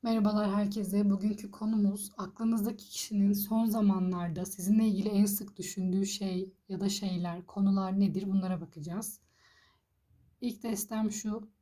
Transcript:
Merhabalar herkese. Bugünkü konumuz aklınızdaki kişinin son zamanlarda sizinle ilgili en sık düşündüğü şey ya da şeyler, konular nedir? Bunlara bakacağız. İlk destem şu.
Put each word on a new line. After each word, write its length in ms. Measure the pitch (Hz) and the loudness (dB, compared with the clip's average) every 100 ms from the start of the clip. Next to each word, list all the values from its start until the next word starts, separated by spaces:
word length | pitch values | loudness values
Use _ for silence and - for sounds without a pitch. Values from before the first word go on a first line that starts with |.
| 233 | 0
Merhabalar 500 | 226 208 208 208 202 | 2 2 2 2 0
herkese. 540 | 208 220 185 202 208 | 0 -2 -2 2 2
Bugünkü 420 | 196 208 202 202 | 2 0 -2 -8
konumuz 600 | - 220 220 202 196 - - | -6 -2 2 2 2 -8 -10
aklınızdaki 720 | 185 - 226 226 208 214 - | -12 -4 0 2 0 -4 -12
kişinin 440 | - - 208 202 | -10 -4 2 4
son 320 | 202 202 220 226 | 4 2 2 2
zamanlarda 800 | 220 208 185 185 180 175 165 185 | 4 4 4 0 -2 -4 -4 -6
sizinle 420 | - 185 220 220 | -4 2 4 4
ilgili 220 | 190 208 | 2 2
en 160 | 202 208 | 4 4
sık 320 | 202 - - | 2 -8 -10
düşündüğü 480 | 175 - 185 185 196 | -10 -4 0 0 0
şey 480 | - 196 180 190 _ _ | -2 -4 -4 -6 _ _
ya 100 | 185 | -2
da 100 | 196 | -2
şeyler, 560 | - 196 180 175 175 175 | -2 -4 -2 -4 -6 -8
konular 540 | - 196 196 190 196 | 0 2 2 0 2
nedir? 280 | 196 175 196 | 2 2 0
Bunlara 340 | 190 185 180 | 0 0 -4
bakacağız. 580 | 160 160 151 180 233 - _ _ _ _ _ _ _ _ _ _ _ _ | -6 -12 -8 -8 -8 -12 _ _ _ _ _ _ _ _ _ _ _ _
İlk 220 | 240 - | -8 -6
destem 480 | 233 202 - 220 214 | -6 -6 -4 -2 -2
şu. 380 | - 214 220 - _ | -2 -4 -6 -8 _